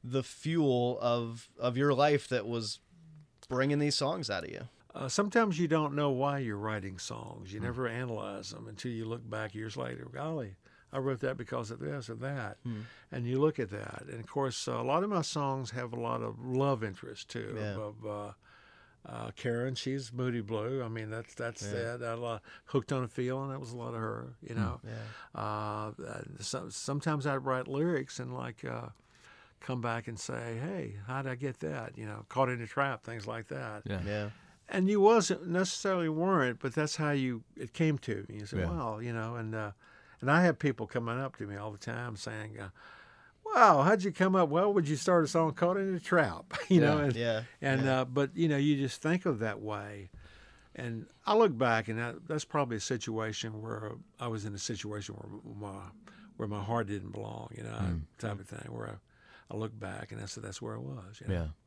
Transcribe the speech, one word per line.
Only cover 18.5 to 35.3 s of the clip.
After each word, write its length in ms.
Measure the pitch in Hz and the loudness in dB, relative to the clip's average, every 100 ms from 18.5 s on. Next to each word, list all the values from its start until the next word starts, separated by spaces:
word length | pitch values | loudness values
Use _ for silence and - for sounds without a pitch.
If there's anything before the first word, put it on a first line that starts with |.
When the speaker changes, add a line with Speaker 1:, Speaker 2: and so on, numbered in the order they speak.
| - - - - _ - | -20 -20 -20 -20 _ -12
Speaker 2:
uh, 260 | 120 113 - | -8 -8 -4
Karen, 380 | 123 117 127 | -2 0 -2
she's 380 | 127 - 135 120 | -2 -4 -4 -6
Moody 280 | 123 127 120 | -2 -2 -2
Blue. 420 | 107 113 110 135 | -2 -2 -2 -2
I 60 | 117 | -4
mean, 200 | 113 110 | -6 -6
that's, 240 | 110 117 | -8 -10
that's 300 | - 120 113 | -6 -6 -4
Speaker 1:
Yeah. 320 | 101 120 117 120 | -6 -4 -4 -4
Speaker 2:
it. 80 | |
I 100 | 117 | -4
lo-, 280 | 117 120 110 - - - | -4 -4 -6 -8 -20 -2
Hooked 260 | 143 - | -2 0
on 120 | 135 | -2
a 40 | 123 | -2
Feeling, 420 | - 127 131 135 | -2 -2 -2 -4
that 100 | 135 | -6
was 120 | 123 | -8
a 60 | 120 | -8
lot 160 | 117 117 | -6 -4
of 60 | |
her, 340 | 110 110 123 120 | -4 -4 -8 -14
you 120 | - | -6
Speaker 1:
Hmm. 80 | 117 | -2
Speaker 2:
know. 200 | 98 107 | -2 -2
Speaker 1:
Yeah. 160 | - 113 110 107 - | -8 -10 -10 -14 -12
Speaker 2:
Uh, 600 | - 107 104 107 107 107 107 113 | -6 -4 -2 -2 -4 -6 -8 -10
uh, 160 | - - - | -8 -10 -10
so, 300 | 101 135 - | -6 -6 -6
sometimes 560 | - - 143 160 151 135 | -8 -2 -2 0 0 0
I 120 | 135 | 0
write 300 | 135 127 127 | 0 -2 0
lyrics 500 | 139 165 160 135 - | 0 2 2 -2 -8
and, 160 | 127 127 | -8 -6
like, 280 | 123 117 127 | -6 -8 -8
uh, 240 | 117 117 - _ _ - - - _ | -6 -8 -14 _ _ -20 -20 -20 _
come 200 | - 127 | -4 -2
back 260 | 117 117 113 | 0 -2 -4
and 100 | 110 | -8
say, 380 | - 120 117 113 | -6 -6 -4 -4
"Hey, 360 | 147 190 123 101 101 | -4 -4 -6 -8 -6
how 140 | 131 | -4
did 80 | 135 | -4
I 40 | 127 | -4
get 240 | 135 127 | -6 -4
that?" 360 | 156 143 113 - | -6 -4 -8 -10
You 80 | 110 | -10
know, 200 | 104 107 | -10 -6
"Caught 200 | 127 131 | 2 2
in 120 | 123 | 2
a 60 | 113 | -4
Trap," 360 | - 139 123 | 0 0 0
things 220 | - 113 107 | -6 -8 -6
like 220 | 113 107 | -8 -6
that. 360 | 135 123 107 - | -6 -6 -8 -4
Speaker 3:
Yeah. 160 | 101 92 | -4 -2
Speaker 1:
Yeah. 240 | 104 104 - - - - | -2 -4 -8 -20 -20 -4
Speaker 2:
And 220 | 190 185 | 0 4
you 100 | 208 | 8
wasn't 480 | 196 226 180 | 8 8 6